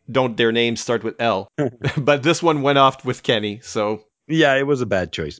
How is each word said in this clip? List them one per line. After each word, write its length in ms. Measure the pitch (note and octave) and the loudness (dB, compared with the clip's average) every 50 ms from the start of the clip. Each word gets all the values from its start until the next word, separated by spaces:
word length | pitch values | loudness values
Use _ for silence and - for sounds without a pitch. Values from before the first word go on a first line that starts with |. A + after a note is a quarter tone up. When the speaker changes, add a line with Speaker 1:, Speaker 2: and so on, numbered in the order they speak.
| _ - | _ -4
Speaker 1:
don't 260 | A2+ C3 C3 B2 A2 | -2 0 0 0 0
their 140 | G2+ A#2 A2+ | 2 2 2
names 280 | A2+ A#2 A#2 A#2 A#2 - | 4 2 0 0 -2 -4
start 240 | - - A#2 A2 A2 | -4 -4 -4 -2 -4
with 100 | A2 - - | -6 -6 -2
L? 280 | A#2+ A#2 G2+ F#2+ G2+ - | -2 0 0 -2 -4 -8
<laughs> 440 | - - D3 A#2+ A#2 - - C#3 - D#3 | -6 -4 -4 -4 -4 -6 -6 -4 -4 -2
But 240 | C3 C#3+ D3 C#3 | 0 0 0 2
this 200 | B2 E3 E3 - | 2 0 0 2
one 200 | F3 E3+ D#3 C#3+ | 2 0 2 2
went 160 | C3+ C#3+ C#3+ C#3 | 2 2 4 4
off 260 | C3+ C3+ - - - | 4 4 2 0 -6
with 180 | B2+ B2 - | -6 -6 -4
Kenny, 380 | - - B2 G#2+ G#2 G#2 G2+ A#2 | -2 -2 -2 0 -2 -4 -8 -8
so. 400 | - - - A#2 G#2 G#2 A2 G#2+ _ _ _ _ _ - | -12 -8 -4 -2 -2 -2 -2 -6 _ _ _ _ _ -4
Speaker 2:
Yeah, 260 | D#3 D#3+ D3+ C#3+ C3+ | 0 2 4 4 4
it 100 | C3+ C#3 | 2 2
was 140 | C#3+ D3 B2+ | 0 0 -2
a 60 | B2 | 0
bad 260 | G2+ G2+ F#2 F2+ E2 | -2 -2 -2 -2 -4
choice. 260 | - - D#2+ D2 - | -6 -8 -8 -8 -10